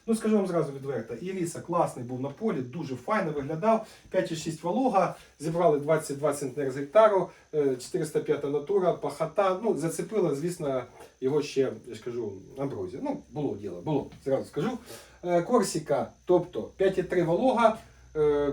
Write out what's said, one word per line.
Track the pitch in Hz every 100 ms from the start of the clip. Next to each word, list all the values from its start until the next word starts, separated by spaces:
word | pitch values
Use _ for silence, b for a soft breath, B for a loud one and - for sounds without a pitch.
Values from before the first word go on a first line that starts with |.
| b
Ну, |
скажу | 220 220 214
вам | 185
зразу | 170 139
відверто, | 139 135 120 113
Іриса | 123 180 190 165 127
класний | 170 170 - 135
був | 120 127
на | 139
полі, | - 220 160
дуже | 123 170 135 127
файно | - 214 160
виглядав, | 143 135 160 214 220 B B B
п'ять | 185 170
і | 160
шість | 170 156
волога, | 170 220 262 196 165 B B B
зібрали | 156 170 170 143
двадцять | 143 156 - 139
два | 143
центнери | 143 135 123 131
з | 135
гектару, | 139 214 220 190 160 B B
е, | 151 139 127
чотириста | - 175 156 151
п'ята | 139 139 143
натура, | 143 143 202 170
пахота, | - 139 - 160 - 190 185
ну, | 220 143
зацепила, | 165 175 - 214 165
звісно, | 139 175 170 143 131 - B B B
його | 131 147
ще, | 135 139 127 107 -
я |
ж | 110
кажу, | 123 120 107 95 90 127
амброзія. | 139 113 90 139
Ну, | 277 - -
було | 123 131 101
діло, | 104 -
було, | 156 139 - -
зразу | 135 131 -
скажу. | 143 208 254 B B B B
Е, | 175 175
Корсіка, | 170 240 190 160 - - - -
тобто | - 180 - - - -
п'ять | 190 185
і |
три | 170 180
волога, | 160 175 - 214 220 220 B B B 156
е, | 151 147 143